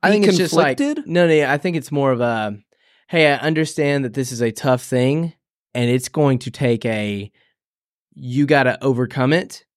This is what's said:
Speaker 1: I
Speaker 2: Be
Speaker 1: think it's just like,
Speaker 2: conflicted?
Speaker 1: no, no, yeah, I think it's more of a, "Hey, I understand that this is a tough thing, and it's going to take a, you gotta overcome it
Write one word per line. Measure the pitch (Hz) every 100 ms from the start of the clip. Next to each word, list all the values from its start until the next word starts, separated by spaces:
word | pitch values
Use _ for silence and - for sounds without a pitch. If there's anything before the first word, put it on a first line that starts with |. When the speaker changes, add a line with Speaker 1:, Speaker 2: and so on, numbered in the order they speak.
Speaker 1:
I | 180
Speaker 2:
Be | 208
Speaker 1:
think | 208
it's | 180
just | 180
like, | 160 151 127
Speaker 2:
conflicted? | 285 302 -
Speaker 1:
no, | 170 170
no, |
yeah, | 156 139
I | 147
think | 185 165
it's | 127
more | 147 139
of | 123
a, | 120 113 107 104 _ _ _ _ _
"Hey, | 170 151
I | 139
understand | 143 160 156 - 143 143
that | 131 123
this | 123
is | 120
a | 117
tough | 107 143 127
thing, | - 127 127 147 165 - _ _ _
and | 123 120
it's | 127 127
going | - 147 127
to | -
take | - 135 117 117
a, | 107 104 101 98 _ _ _ _ _ _ _ _
you | - 131 127 143
gotta | 147 127 117
overcome | 139 123 123 135 131
it | 160 - - _